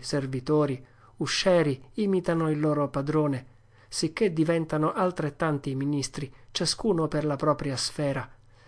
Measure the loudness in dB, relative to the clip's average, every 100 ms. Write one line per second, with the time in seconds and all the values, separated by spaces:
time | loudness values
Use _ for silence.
0 | -4 -4 -2 -6 2 2 2 0 -10 -20
1 | -20 -8 -4 0 4 4 4 0 -6 -2
2 | 0 2 2 0 0 2 2 2 0 -2
3 | 0 2 2 0 -6 -18 -20 -20 -12 -4
4 | -4 0 0 2 2 2 0 0 0 2
5 | 0 0 -4 -2 -2 0 -2 -2 -2 -2
6 | -2 -6 -10 -12 -12 -4 -2 0 0 2
7 | 2 0 -2 0 0 0 -2 -4 -6 -4
8 | -4 -4 -8 -14 -20 -20